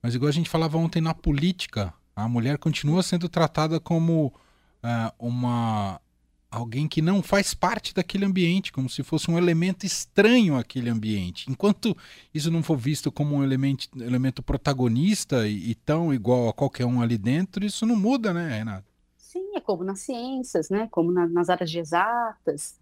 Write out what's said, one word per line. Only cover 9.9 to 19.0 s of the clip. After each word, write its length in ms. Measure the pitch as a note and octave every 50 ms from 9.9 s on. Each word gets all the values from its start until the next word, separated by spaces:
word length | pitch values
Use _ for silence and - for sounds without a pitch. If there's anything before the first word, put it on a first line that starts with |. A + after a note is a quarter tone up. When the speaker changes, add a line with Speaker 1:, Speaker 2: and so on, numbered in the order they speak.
| - - - _ _ - G3+ A3 B3 B3+ A3 F3 C#3+ B2+
Speaker 1:
àquele 320 | A#2 - - C3 A#2+ A#2+
ambiente. 600 | A#2 A2+ G#2+ G#2+ G#2+ G2+ F#2 F2+ F2+ - - -
Enquanto 460 | C3 - - G3+ G#3 - - A3+ - - - - - - - _ _
isso 160 | D#3 C#3+ E3
não 120 | E3 E3
for 140 | D3+ - D#3+
visto 340 | C3+ A2 C#3+ D#3 - - D3+
como 260 | - - D3 D3 D3
um 60 | C#3+
elemento, 460 | C#3 C3+ C3+ C3 C3+ C#3 C#3 C3 - - -
elemento 460 | C3 A#2 A#2+ B2 B2+ C3 C3 - -
protagonista 1040 | A#2+ - - C3 - D3 C#3 C3 B2+ A#2+ A2+ B2 D#3+ G3 G#3+ - - _ C#3+ B2 A2 G#2
e, 220 | G#2+ G2+ E2 A#2
e 40 | A2+
tão 380 | _ _ - D3+ D#3+ E3+ D#3+
igual 360 | C#3 B2 G2 A#2 B2 B2 A#2+ A2+
a 40 |
qualquer 320 | - - C#3+ C3 - - B2
um 160 | A#2+ B2 B2
ali 160 | A#2 A#2 A#2
dentro, 480 | G#2+ F#2+ A#2 C3 D#3+ F#3+ - - G3 G3+
isso 220 | G#3 - - A3+
não 100 | A3+ A#3+
muda, 380 | G#3+ F#3+ A3+ C4+ C4+ A3 G#3 F3
né, 140 | E3+ E3+ D#3+
Renata? 380 | A#2 G#2+ A2 A2+ G2+ F#2+ - _ _ _